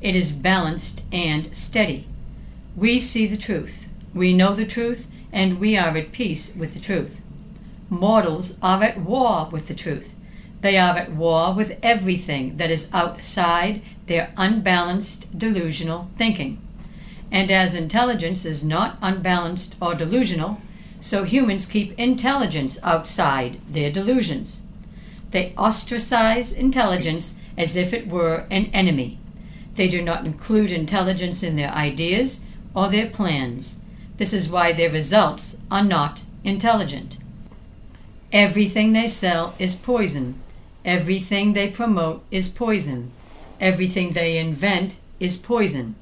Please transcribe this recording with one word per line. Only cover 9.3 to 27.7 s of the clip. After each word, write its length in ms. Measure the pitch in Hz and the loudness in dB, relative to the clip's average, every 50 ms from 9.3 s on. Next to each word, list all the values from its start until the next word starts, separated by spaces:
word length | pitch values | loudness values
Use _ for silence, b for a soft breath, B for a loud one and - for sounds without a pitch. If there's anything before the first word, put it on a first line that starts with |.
| 208 170 156 - | 2 2 0 -2
with 160 | 165 156 151 | -6 -8 -6
the 80 | - 151 | -6 -10
truth. 400 | - - 170 147 - - - - B B B B B B B B B | -8 -6 -6 -6 -6 -8 -12 -18 B B B B B B B B B
They 160 | - 196 196 | 0 4 6
are 200 | 190 185 180 175 | 6 6 6 4
at 160 | 175 175 - 165 | 2 0 -4 -4
war 420 | 156 165 165 165 160 165 180 185 | 0 2 4 4 4 4 2 2
with 240 | 196 214 - - - - | 2 0 -2 -2 -2 2
everything 760 | 233 233 214 185 190 185 175 - - 151 139 131 131 - - | 4 4 4 4 0 0 0 0 -2 -2 -2 -2 -4 -4 -2
that 120 | 175 165 | 0 0
is 180 | 165 160 - - - | 0 0 -2 -2 0
outside 880 | 190 330 - - - - - - - 180 170 170 175 175 196 214 208 B B B B B | 0 0 0 -2 -6 -8 -6 -2 2 2 4 4 4 2 0 -2 -4 B B B B B
their 240 | - 175 165 165 - - | -2 0 0 0 -2 -2
unbalanced, 920 | - 185 190 220 226 185 190 180 175 175 175 180 196 208 - - - - - - | 0 2 2 2 2 4 4 4 4 4 2 0 -2 -2 -4 -10 -14 -14 -12 -8
delusional 760 | 165 190 226 214 185 170 160 151 - 160 160 160 170 180 - - | -4 0 0 0 2 0 0 -2 -2 -2 -4 -4 -4 -6 -10 -4
thinking. 440 | - 233 226 208 - 147 135 - - - - - B B B B B B B B B B B - | 0 0 2 2 0 -2 -6 -6 -8 -12 -14 -14 B B B B B B B B B B B 0
And 180 | 185 196 185 | 0 2 4
as 240 | 190 190 185 175 170 | 4 4 4 4 2
intelligence 720 | 175 160 156 156 214 - 247 240 202 165 165 185 180 - | -2 -4 0 2 2 2 4 2 0 0 -2 -2 -2 -4
is 180 | 160 156 147 143 | -4 -4 -2 0
not 360 | 156 156 170 208 - - - | 0 2 2 0 0 -2 -4
unbalanced 760 | - 190 190 190 185 185 180 175 170 165 175 185 - - - - | -2 -2 0 0 2 2 2 2 2 -2 -4 -6 -8 -10 -10 -4
or 140 | 180 170 175 | -2 -2 -2
delusional, 680 | 151 165 160 196 254 254 202 180 160 156 185 208 - B B B B B B B B | 0 -2 0 2 2 2 2 0 0 -2 -2 -4 -6 B B B B B B B B
so 220 | - - - 196 196 | -6 -2 0 0 0
humans 420 | 180 220 269 269 226 196 190 190 | 2 4 4 4 4 2 0 -4
keep 340 | - - 214 202 202 - - | -2 0 0 0 0 -4 -2
intelligence 800 | 233 247 254 247 - 247 277 277 247 185 151 156 135 131 - - - | 2 2 2 2 2 2 2 2 0 0 0 -2 -2 -2 -4 -4 0
outside 760 | 180 170 160 156 - - - 180 151 135 135 127 123 - - - - | 2 2 2 0 -2 -2 2 2 2 2 2 0 -4 -6 -8 -12 -6
their 200 | 143 156 143 147 | -2 0 0 0
delusions. 720 | 147 190 190 208 254 262 226 165 151 - - - - - - - - - B B B B B B B B B B | 0 0 2 2 4 2 2 0 -2 -4 -6 -8 -12 -14 -14 -16 -16 -16 B B B B B B B B B B
They 240 | - 190 180 180 - | -2 -2 -2 -2 -2
ostracize 960 | - 196 220 220 - - - 247 226 220 - 262 233 220 220 226 247 247 240 - | 0 2 2 2 0 -4 -6 -6 -4 -2 0 2 4 4 4 4 2 0 -2 -4
intelligence 840 | - 254 269 262 262 233 202 180 180 170 165 156 170 165 - - B B B B | 2 2 2 4 4 2 2 2 2 0 0 -2 -2 -4 -8 -10 B B B B
as 200 | - 170 160 | -2 -2 0